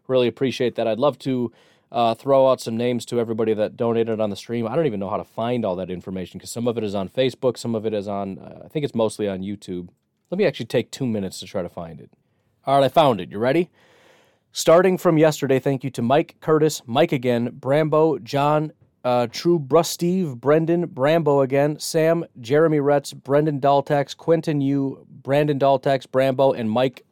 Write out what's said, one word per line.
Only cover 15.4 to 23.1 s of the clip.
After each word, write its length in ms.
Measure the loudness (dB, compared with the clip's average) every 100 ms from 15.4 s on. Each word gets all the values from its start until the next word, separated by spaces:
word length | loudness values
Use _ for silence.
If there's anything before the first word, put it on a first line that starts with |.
| 0 0
thank 240 | 2 -2
you 60 | -4
to 120 | -4
Mike 320 | 0 2 0 _
Curtis, 420 | 0 2 2 -2
Mike 280 | -4 0 0
again, 380 | 0 0 -2 -2 -6
Brambo, 600 | -2 0 2 2 2 0
John, 520 | -4 -2 0 0 -2 -10 _ _
uh, 220 | -2 0 0
True 280 | -2 0 0
Brustive, 840 | 2 2 2 -2 -2 -2 -4 -2
Brendan, 480 | 2 2 2 0 -2
Brambo 560 | -2 2 2 2 2
again, 340 | 2 2 0 -2
Sam, 460 | -4 0 2 0 -4 -14
Jeremy 400 | 0 2 4 2
Retz, 320 | 2 0 -2